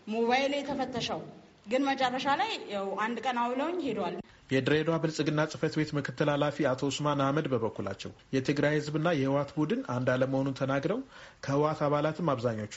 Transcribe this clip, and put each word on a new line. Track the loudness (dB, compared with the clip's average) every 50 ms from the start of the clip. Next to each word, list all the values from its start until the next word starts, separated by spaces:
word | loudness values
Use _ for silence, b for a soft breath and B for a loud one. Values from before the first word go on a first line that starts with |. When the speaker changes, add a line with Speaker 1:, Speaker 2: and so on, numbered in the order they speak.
| -8
Speaker 1:
ሞባይሌ | -4 -2 0 2 4 4 4 2 2 0
የተፈተሸው፣ | -2 -2 -2 -2 -2 -4 -4 -4 -4 -4 -4 -4 -6 -8 -12 -16 -20 -20 -20 -20 _ -6
ግን | -2 0 0 2
መጨረሻ | 2 2 2 0 0 0 0 0 0 2
ላይ | 2 0 -2 -2 -6 -6 -6
ያው | -4 -4 -4 -4 -2 -2
አንድ | -2 -2 -2 -2
ቀን | -2 -2 0 0
አውለውኝ | 0 0 0 -2 -2 -2 -2 -2
ሄደዋል። | -4 -2 -2 -2 -4 -4 -4 -8 -12 B B B B -2
Speaker 2:
የድሬዳዋ | 0 2 4 4 2 2 4 2 2
ብልጽግና | 2 2 0 0 0 0 0 2 2 0
ጽህፈት | 0 -2 -2 -2 0 0
ቤት | 0 -2 0
ምክትል | -2 -4 -4 -2 -2 0 2 2
ኃላፊ | 2 2 2 0 0 2 2
አቶ | 2 2 2 0
ኡስማን | -2 0 0 0 0 2 2
አህመድ | 2 2 2 2 0 0
በበኩላቸው | 0 0 0 -2 -4 -4 -6 -6 -6 -8 -10 -14 -14 -16 -8 -4
የትግራይ | -2 0 0 0 2 2 4 2 2
ህዝብና | 2 0 -2 -2 0 2 2
የህወሓት | 2 2 2 2 2 0 0 -2
ቡድን | -2 0 0 0 0 -2 -2 -2
አንድ | -2 0 2 2
አለመሆኑን | 2 2 2 2 2 0 0 0 -2
ተናግረው | -2 -2 0 0 0 0 0 -2 -2 -6 B B B B B B B
ከህወሓት | -4 0 2 2 2 2 2 0
አባላትም | 0 2 2 2 2 0 0 0 0 0
አብዛኞቹ | 0 2 0 0 0 -2 -6 -6 -4